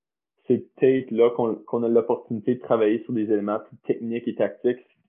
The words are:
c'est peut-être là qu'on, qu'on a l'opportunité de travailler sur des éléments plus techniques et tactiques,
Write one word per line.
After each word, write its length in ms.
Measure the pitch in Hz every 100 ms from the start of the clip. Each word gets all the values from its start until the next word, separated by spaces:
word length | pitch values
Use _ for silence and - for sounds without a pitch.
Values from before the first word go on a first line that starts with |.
| _ _ _ _ -
c'est 260 | 120 - -
peut-être 360 | 135 135 127
là 180 | 113 117
qu'on, 240 | - 117 104
qu'on 280 | - 120
a 40 | 117
l'opportunité 680 | 117 110 117 - 113 - 127
de 60 |
travailler 420 | - 117 107 113
sur 100 | -
des 100 | 120
éléments 360 | 107 104 101 107
plus 180 | - - -
techniques 420 | - 113 117 120
et 80 | 104
tactiques, 440 | 104 - 127 123 _ _